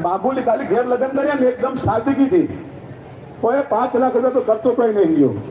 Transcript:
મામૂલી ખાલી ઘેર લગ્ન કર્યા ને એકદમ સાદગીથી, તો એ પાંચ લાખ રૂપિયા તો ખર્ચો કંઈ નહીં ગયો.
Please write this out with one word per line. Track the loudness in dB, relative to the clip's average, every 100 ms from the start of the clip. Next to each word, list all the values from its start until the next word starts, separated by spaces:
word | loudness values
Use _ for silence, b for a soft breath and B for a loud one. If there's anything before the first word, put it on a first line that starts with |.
મામૂલી | -4 -2 -2 -2
ખાલી | 0 -2 0
ઘેર | 0 0
લગ્ન | 0 -2 -2
કર્યા | 0 2
ને | 0
એકદમ | 0 -2 -2
સાદગીથી, | -2 0 0 2 2 2 0 -4 -14 -18 -18 -18 -20 -20 -18 -4
તો | 0
એ | 0
પાંચ | 0 -2 0
લાખ | 0 2
રૂપિયા | 2 2
તો | 2
ખર્ચો | 2 2 2
કંઈ | 2 2 2
નહીં | 2 4
ગયો. | 2 0 -8